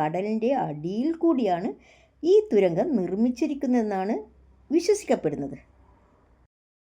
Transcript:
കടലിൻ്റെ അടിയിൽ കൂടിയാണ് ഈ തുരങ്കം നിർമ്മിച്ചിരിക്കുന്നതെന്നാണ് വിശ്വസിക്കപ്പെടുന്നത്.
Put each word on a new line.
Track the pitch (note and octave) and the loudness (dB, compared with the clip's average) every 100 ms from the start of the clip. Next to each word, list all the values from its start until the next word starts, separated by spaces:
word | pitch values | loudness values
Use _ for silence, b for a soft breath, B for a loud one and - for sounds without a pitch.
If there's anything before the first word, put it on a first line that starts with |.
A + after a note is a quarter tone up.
കടലിൻ്റെ | D#3 F3 G3+ A3 A3+ | -2 -2 -2 -2 0
അടിയിൽ | C4 D#3+ D3 E3 G#3 D4 | 0 -2 -6 -6 -4 -4
കൂടിയാണ് | E4 E4+ C4 G#3 E3+ G#3+ - b b b b | 0 2 2 2 0 -2 -8 b b b b
ഈ | D#4+ G#4 | 4 4
തുരങ്കം | G#4+ G#3+ F#3 E3 D#4+ A#3+ | 4 4 4 2 0 0
നിർമ്മിച്ചിരിക്കുന്നതെന്നാണ് | F3 F#3+ B3 B3 D#4+ C#4+ C4 B3 G#3+ F#3+ G3 E4+ - _ _ _ - | -2 0 0 0 -4 -2 0 0 0 -2 -2 -4 -6 _ _ _ -2
വിശ്വസിക്കപ്പെടുന്നത്. | D#4+ E4+ G4+ - B3+ D3+ C#3+ C#3 C#3 _ _ _ _ _ _ _ _ _ _ _ _ | -2 2 0 2 0 0 -4 -8 -10 _ _ _ _ _ _ _ _ _ _ _ _